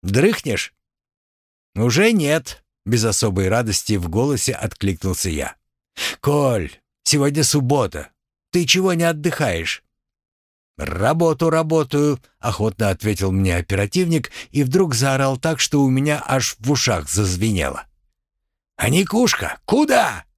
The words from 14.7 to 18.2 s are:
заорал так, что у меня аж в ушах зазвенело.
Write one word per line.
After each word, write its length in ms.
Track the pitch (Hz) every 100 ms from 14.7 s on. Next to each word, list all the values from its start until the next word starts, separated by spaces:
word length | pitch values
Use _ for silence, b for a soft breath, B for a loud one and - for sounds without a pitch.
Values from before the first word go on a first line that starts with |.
| 165 180
заорал 440 | 117 135 135 135 131
так, 220 | 165 160
что 200 | - 147
у 80 | 139
меня 340 | 131 143 147 147
аж 300 | 131 - -
в 120 | 113
ушах 380 | 143 - 92 71
зазвенело. 760 | 101 101 90 110 98 69 69 - _ _ _